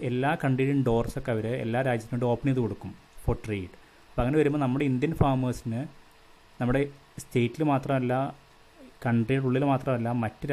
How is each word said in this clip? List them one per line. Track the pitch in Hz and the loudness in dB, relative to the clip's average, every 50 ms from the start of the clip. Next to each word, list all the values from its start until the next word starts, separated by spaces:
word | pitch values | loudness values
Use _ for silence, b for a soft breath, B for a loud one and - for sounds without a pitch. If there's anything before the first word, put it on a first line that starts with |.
| - 127 | 0 -2
എല്ലാ | 123 123 131 143 165 170 - | -2 0 0 0 0 0 0
കൺട്രിയുടെയും | 135 131 127 135 135 143 139 131 120 | 0 2 2 2 2 2 2 2 4
ഡോർസൊക്കെ | 113 117 120 - - 135 - - 117 | 2 2 2 0 -4 -6 -4 -2 -2
അവർ | 110 107 113 120 131 120 | -2 -2 -2 -4 -4 -4
എല്ലാ | 117 113 123 135 131 | -2 0 0 0 0
രാജ്യത്തിനോട് | 120 113 110 - 127 120 127 120 | 0 -2 -4 -4 -4 -2 0 0
open | 120 117 - 139 | 0 0 2 0
ചെയ്ത് | 131 127 117 | 2 2 0
കൊടുക്കും | 104 98 - - 95 - - - - - - - | -2 -2 -6 -10 -14 -14 -16 -20 -20 -18 -8 -2
for | - 117 110 - | -2 -2 -2 -2
trade. | 110 104 98 90 87 - B B B B B B B | -6 -4 -4 -6 -8 -12 B B B B B B B
അപ്പോൾ | - - 120 | -2 -2 0
അങ്ങനെ | 123 147 156 | 2 4 4
വരുമ്പോൾ | 147 143 147 147 139 | 4 4 2 2 0
നമ്മുടെ | 127 127 135 151 139 | 0 2 2 2 0
Indian | 131 123 139 160 160 - | 0 0 0 0 2 2
ഫാമേഴ്സിന് | 160 139 131 131 127 127 117 - - 117 113 117 147 165 - - - - - - - - - - - - - - | 2 4 2 2 0 -2 -4 -4 -6 -6 -6 -6 -6 -8 -12 -18 -20 -20 -20 -20 -20 -20 -20 -20 -20 -16 -8 -2
നമ്മുടെ | 123 120 127 139 147 143 - - - - - - - | 0 2 2 2 0 -2 -4 -14 -20 -20 -20 -18 -10
സ്റ്റേറ്റിൽ | - - 127 120 117 120 - 160 151 143 | -4 0 0 2 0 0 0 0 2 2
മാത്രമല്ല, | 131 - 139 139 131 123 120 123 131 135 147 - - - - - - - - - - 269 247 - - - 123 | 0 0 0 -2 0 0 0 0 0 -2 -4 -6 -12 -20 -20 -20 -20 -20 -20 -20 -20 -20 -20 -14 -6 -2 0
കൺട്രിയുടെ | 117 117 113 107 135 135 135 127 | 2 2 2 2 0 0 2 2
ഉള്ളിൽ | 123 131 143 143 139 | 2 2 2 2 2
മാത്രമല്ല, | 131 - 139 127 117 113 117 123 123 113 | 0 0 0 -2 0 0 -2 -2 -2 -2
മറ്റ് | 104 - - - 139 | -4 -4 -6 -4 -2